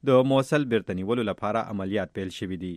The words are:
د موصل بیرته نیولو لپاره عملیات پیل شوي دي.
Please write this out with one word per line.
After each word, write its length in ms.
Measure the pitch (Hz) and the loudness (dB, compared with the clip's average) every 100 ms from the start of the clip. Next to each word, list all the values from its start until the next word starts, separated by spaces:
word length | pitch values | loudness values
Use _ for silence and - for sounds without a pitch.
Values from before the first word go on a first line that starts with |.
| 139 | 6
د 200 | 127 131 | 4 6
موصل 380 | 135 135 151 139 | 2 2 0 2
بیرته 260 | 113 92 92 | 0 0 -6
نیولو 260 | 95 123 107 | -2 -2 -2
لپاره 340 | 95 101 110 107 | -2 -2 -2 -2
عملیات 420 | 104 95 104 90 - | -6 -2 -2 -4 -6
پیل 120 | 95 - | -8 -8
شوي 240 | 98 90 | -8 -6
دي. 80 | 90 | -8